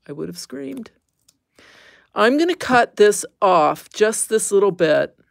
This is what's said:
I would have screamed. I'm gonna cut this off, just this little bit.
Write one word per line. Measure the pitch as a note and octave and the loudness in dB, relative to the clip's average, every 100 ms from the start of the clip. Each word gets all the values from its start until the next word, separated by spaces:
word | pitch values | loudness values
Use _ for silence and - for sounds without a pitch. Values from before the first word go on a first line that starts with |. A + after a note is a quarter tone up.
| _ | _
I | |
would | D3 E3 | -14 -12
have | F3 | -14
screamed. | - C4 C#4 C4+ A3+ _ _ _ _ _ _ _ _ _ _ _ _ | -16 -14 -14 -14 -16 _ _ _ _ _ _ _ _ _ _ _ _
I'm | - G#3+ C#4 | 0 0 2
gonna | E4+ | 0
cut | F4+ - B3+ A#3 - | -4 0 0 0 4
this | G#3 G3+ - _ | 2 2 -6 _
off, | G3+ F3+ D3+ D3 - | 2 4 2 -2 -8
just | - G#3+ A3 - | -2 -2 -2 -2
this | A3 G#3+ | -2 0
little | G3+ G3+ | 2 0
bit. | D#3+ D#3+ D3 D#3 _ _ | 0 0 2 -2 _ _